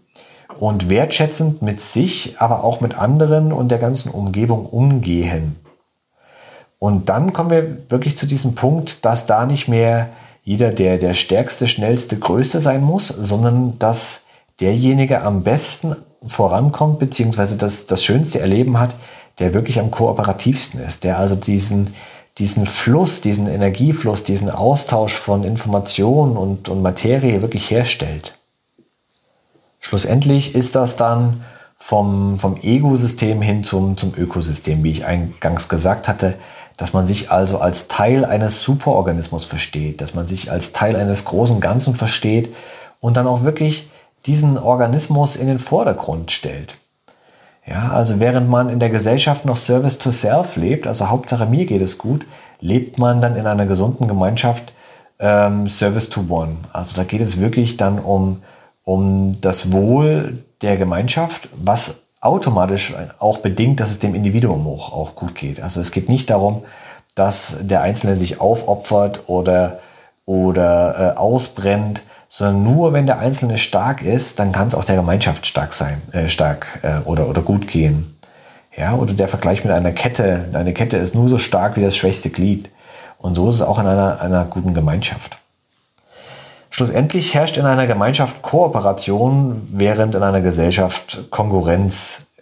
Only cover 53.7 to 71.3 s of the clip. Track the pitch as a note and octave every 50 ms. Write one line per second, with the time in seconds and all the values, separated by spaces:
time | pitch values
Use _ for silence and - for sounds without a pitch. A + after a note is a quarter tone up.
53.7 | F#2+ F#2 G2 A#2+ C3 - B2+ A2 G2+ F#2+ F#2 G2+ A#2 A#2+ - A#2+ A#2 A#2+ - -
54.7 | - _ - - - - - _ _ - G2+ G#2 G#2 G#2 G#2 G2+ G2+ G#2 G2+ G2+
55.7 | - - G#2+ G2+ G#2 A2+ A2+ - - G#2 F#2+ E2 F2 E2 D#2+ D#2+ D#2+ E2 F2+ -
56.7 | - F2+ F2+ - - F2+ F2+ - G#2+ G#2+ A#2 G#2 F2+ F2+ G2 A#2 A2+ B2 A#2 A#2
57.7 | A#2 - G#2 G2 G2+ G2+ - F#2 G2 F#2+ F#2+ F#2+ F#2+ F#2+ - - - - _ _
58.7 | _ _ _ F#2 F#2+ F#2+ F#2+ G2 F#2+ F#2+ F#2+ G2 G2 - - F#2+ F2+ - - F#2
59.7 | F#2+ F#2+ G2+ A2 B2 C#3 D3+ D#3 D#3 D3+ - - B2 A#2+ - _ _ - - G#2
60.7 | G2+ F#2 F#2+ F2+ E2+ F2 A#2 A#2+ - E3 E3 E3 - - - - - C#2+ F2 F#2+
61.7 | A2 A#2 - - - - _ _ _ _ - A#2 E3+ G3 - C3 A2 F#2 F#2 F#2+
62.7 | G2 G2+ - - - - F2 - - - G2+ G#2+ G#2+ - - G2+ F#2+ G#2+ A#2 C3+
63.7 | C#3 B2+ A2 G#2 G2+ - - G2+ E2+ G2+ G#2 G2+ G2+ A#2 B2 G#2+ E2 D2 D2+ D2+
64.7 | - D2+ - - - D#2 D2+ - - - F2+ F2 F2 - C#2+ C#2 C#2+ - - F#2
65.7 | - F2 F2 - - F#2+ F#2 - B2 C3+ C3+ - A2 G2 G2 G#2 A2 A2 - -
66.7 | - - - - - - _ _ - - F#2+ G2+ G2+ - - - D#2 D#2 G2 F#2+
67.7 | G2 D#2+ D2+ F#2 G#2+ - - G2+ G2 F#2 F2+ F2 - - F#2 G#2 A#2 A#2 - -
68.7 | G2+ G#2 - - G#2+ G2+ G2+ G2+ G2+ - - - F2+ F2+ F2+ F#2 F2+ F2+ F2+ F2
69.7 | - - - - - - - _ _ _ _ F#2+ F#2+ F#2 F#2 F#2 F2 F2+ F2 F2
70.7 | F2 F2 F2 E2+ - - F#2+ F2 - - F#2 A2